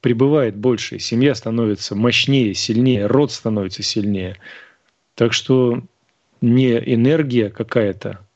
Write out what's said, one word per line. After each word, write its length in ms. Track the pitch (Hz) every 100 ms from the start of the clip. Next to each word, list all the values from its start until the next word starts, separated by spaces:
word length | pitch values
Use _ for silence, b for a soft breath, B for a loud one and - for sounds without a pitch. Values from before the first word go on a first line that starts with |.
прибывает 560 | 127 117 135 151 120 101
больше, 420 | 123 113 - -
семья 360 | - 117 139
становится 600 | 131 113 113 113 101 -
мощнее, 600 | 101 120 - - 139 113
сильнее, 520 | 95 - 113 131 120 104
род 260 | 135 143
становится 500 | - 117 107 95 -
сильнее. 540 | 98 - 104 101 92 95 B B B B B _ _
Так 180 | - 117
что 500 | 107 - 131 123 120 127 _ _ _ _ _
не 320 | 120 123 127
энергия 760 | 117 123 117 123 160 147 120 104
какая-то 760 | - 110 123 104 95 - 98 -